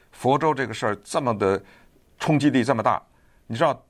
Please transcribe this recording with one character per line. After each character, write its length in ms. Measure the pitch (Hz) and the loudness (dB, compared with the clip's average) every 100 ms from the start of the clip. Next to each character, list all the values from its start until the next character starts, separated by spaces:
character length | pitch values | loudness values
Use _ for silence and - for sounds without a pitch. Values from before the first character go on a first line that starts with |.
| _ | _
佛 260 | - 127 143 | -4 0 2
州 160 | 160 | 0
这 140 | 135 117 | 0 -4
个 80 | |
事 120 | 110 113 | -4 -4
儿 100 | 101 | -4
这 160 | - 160 | -4 -4
么 120 | 127 104 | -2 0
的 240 | 98 98 - - _ _ _ _ | 0 0 -4 -20 _ _ _ _
冲 180 | - 147 | 0 2
击 140 | 143 | 4
力 140 | 127 | 2
这 100 | 117 | 2
么 80 | 117 | 0
大？ 180 | 117 95 - _ _ _ - | 0 -2 -6 _ _ _ -12
你 100 | 117 | -2
知 60 | |
道 180 | 156 123 | -2 -2